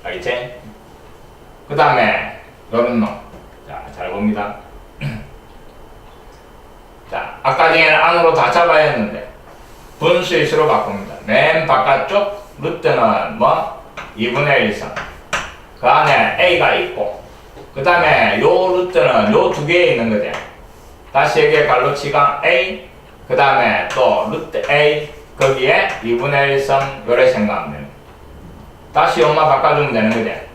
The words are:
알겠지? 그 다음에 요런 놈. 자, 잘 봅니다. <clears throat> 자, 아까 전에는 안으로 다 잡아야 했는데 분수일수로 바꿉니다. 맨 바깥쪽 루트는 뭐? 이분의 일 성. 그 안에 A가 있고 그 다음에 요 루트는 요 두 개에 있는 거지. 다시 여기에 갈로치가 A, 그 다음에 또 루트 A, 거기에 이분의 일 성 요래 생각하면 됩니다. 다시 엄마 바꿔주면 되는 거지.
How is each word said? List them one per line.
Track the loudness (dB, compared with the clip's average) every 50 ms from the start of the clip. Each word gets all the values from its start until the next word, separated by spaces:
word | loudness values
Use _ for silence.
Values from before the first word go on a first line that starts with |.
| -12
알겠지? | -12 -12 -10 -8 -6 -6 -6 -8 -10 -14 -16 -20 -20 -20 -20 -20 -20 -20 -20 -20 -20 -20 -20 -20 -20 -20 -20 -20 -20 -20 -20 -14 -10
그 | 0
다음에 | 0 2 2 4 2 2 2 0 -2 -6 -8 -12 -16 -20 -20 -20 -20 -18 -6 -2
요런 | 0 0 0 2 0
놈. | -2 -2 -4 -10 -16 -20 -20 -20 -20 -20 -20 -20 -20 -16
자, | -16 -16 -16 -16 -14
잘 | -12 -10 -10
봅니다. | -8 -4 -2 -2 -2 -2 -6 -8 -10 -14 -18 -20 -20 -20 -20 -20 -18 -10
<clears throat> | -10 -10 -10 -10 -14 -16 -20 -20 -20 -20 -20 -20 -20 -20 -20 -20 -20 -20 -20 -20 -20 -20 -20 -20 -20 -20 -20 -20 -20 -20 -20 -20 -20 -20 -20 -20 -20 -20 -20 -20 -18 -10
자, | -10 -8 -8 -8 -14 -6 -4
아까 | -4 0 2 2 2
전에는 | 4 4 4 4 2
안으로 | 2 2 2 2 4 4 4 4
다 | 4 2 2
잡아야 | 2 2 2 4 4 4 4 2
했는데 | 2 -2 -4 -4 -6 -10 -12 -14 -18 -20 -20 -20 -20 -20 -20 -20 -20 -20 -20 -20 -14 -4
분수일수로 | 0 2 2 2 0 0 0 0 0 2 2 2 2 2
바꿉니다. | 2 0 0 -2 -6 -8 -10 -12 -14 -14 -6
맨 | 0 2 2 2 4 2 0 0
바깥쪽 | 0 0 0 2 2 0 0 0 0 0 0 0 0 -6 -10 -14 -20 -18 -8
루트는 | -6 -6 -6 -2 0 0 2 2 2 2 2 0 -2 -4 -4 0
뭐? | 2 2 2 2 -2 -6 -8 -14 -18 -18 -18 -18 -18 -16 -8
이분의 | -6 -4 -4 -2 -2 0 2 2 2 2
일 | 0 -2
성. | -4 -8 -10 -10 -12 -12 -14 -16 -20 -14 -10 -10 -10 -10 -10 -16 -20 -20 -20 -18 -2
그 | 2 2
안에 | 4 4 4 4 2 2 2 0 0 2
A가 | 2 2 2 2 2 2 0
있고 | 0 -2 -6 -6 -6 -6 -6 -6 -10 -16 -20 -20 -20 -20 -20 -20 -20 -20 -14 -10
그 | -4 0
다음에 | 2 2 2 2 2 2 2 2 2 0 2
요 | 2 2
루트는 | 2 4 2 2 0 0 -2 0 2 2 2 4 4 2 2 4 4
요 | 4 2 2
두 | 0 -2 -2 0
개에 | 2 2 4 2 2
있는 | 0 0 -2
거지. | -2 -2 -2 -4 -6 -10 -12 -14 -18 -20 -20 -20 -20 -20 -20 -20 -20 -20 -20 -4
다시 | 0 0 0 2 2 2 2
여기에 | 4 4 2 2 2
갈로치가 | 2 2 0 0 -2 -4 -6 -2 0 2 2 2 0 0 0
A, | 0 2 2 0 -2 -6 -10 -12 -18 -20 -20 -20 -20 -20 -20 -8 -4
그 | 0
다음에 | 2 2 2 2 2 2 0 0 -2 -4 -4 -2
또 | 0 2 2 2 0 -2 -4
루트 | -6 -8 -8 -6 -8 -8 -4 0
A, | 0 2 4 2 2 0 -4 -8 -14 -18 -20 -20 -6 -2
거기에 | 0 0 0 0 2 2 2 2 0 -2 -4 -6 -4
이분의 | -2 -2 -2 -2 -2 0 0 0 2 0
일 | 0
성 | 0 0 0 0 0 -2 -6 -10 -2 0
요래 | 2 4 4 4
생각하면 | 4 2 0 -2 -2 -4 -6 -8 -10
됩니다. | -12 -14 -16 -18 -20 -20 -20 -20 -20 -20 -20 -20 -20 -20 -20 -20 -20 -20 -20 -20 -20 -20 -6 -2
다시 | 0 0 0 2 2 2
엄마 | 2 4 2 2 2
바꿔주면 | 2 2 2 2 2 2 0 0
되는 | 0 0 0 0
거지. | 0 0 -2 -4 -6 -8 -12 -16